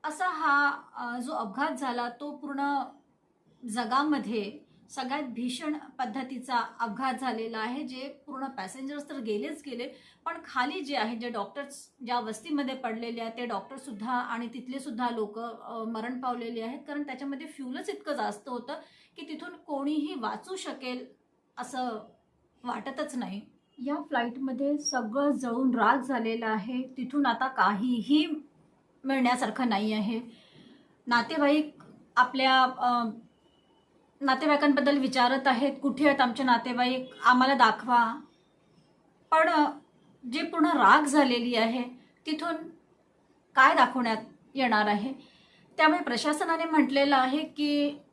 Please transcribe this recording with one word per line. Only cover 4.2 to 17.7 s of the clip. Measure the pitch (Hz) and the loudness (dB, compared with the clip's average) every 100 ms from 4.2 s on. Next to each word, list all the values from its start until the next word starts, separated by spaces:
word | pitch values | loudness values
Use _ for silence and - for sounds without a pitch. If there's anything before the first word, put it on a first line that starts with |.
| 196 226 202 294 _ _ _ | 0 -4 -4 -10 _ _ _
सगळ्यात | - 247 285 | -10 -6 -4
भीषण | 269 220 247 247 311 302 - - | -6 -6 -6 -4 -6 -6 -8 -8
पद्धतीचा | 240 269 254 254 - 240 226 - | -6 -6 -8 -10 -4 -2 -2 -6
अपघात | 233 196 262 247 | -6 -2 -4 -2
झालेला | 262 220 226 226 | -4 -4 -6 -4
आहे, | 220 269 254 | -4 -4 -8
जे | 254 277 - - | -8 -12 -14 -14
पूर्ण | 262 262 | -10 -8
पॅसेंजर्स | 233 190 262 269 285 294 | -8 -10 -8 -8 -8 -8
तर | 277 | -8
गेलेच | 220 214 285 302 285 | -4 -4 -4 -8 -10
गेले, | 240 269 - - _ 320 | -10 -10 -12 -20 _ -10
पण | 339 - | -10 -6
खाली | 254 262 370 | -4 -2 -4
जे | 277 269 | -4 -2
आहे, | 220 233 | -2 -4
जे | 240 | -6
डॉक्टर्स | 226 196 285 269 - - _ 240 | -6 -8 -10 -12 -14 -20 _ -4
ज्या | 240 | -4
वस्तीमध्ये | 220 220 339 294 262 262 | -2 -8 -4 -2 -2 -4
पडलेले | 226 220 233 233 | -6 -6 -6 -6
आहेत, | 226 226 | -8 -6
ते | 240 | -6
डॉक्टरसुद्धा | 202 - 269 - 202 220 | -6 -8 -14 -12 -8 -4
आणि | 247 - 233 233 | -2 -2 -6 -8
तिथलेसुद्धा | 240 254 269 269 220 247 | -10 -10 -10 -8 -4 -2
लोक, | 233 208 214 | -2 -6 -6
अ, | 233 220 - 226 220 | -10 -12 -12 -8 -6
मरण | 220 233 254 | -6 -6 -4
पावलेले | 254 247 233 233 | -4 -4 -6 -6
आहेत, | 226 277 - | -8 -10 -10
कारण | 294 285 | -8 -8
त्याच्यामध्ये | 254 277 277 320 | -8 -8 -8 -10
फ्युलच | 294 254 | -12 -10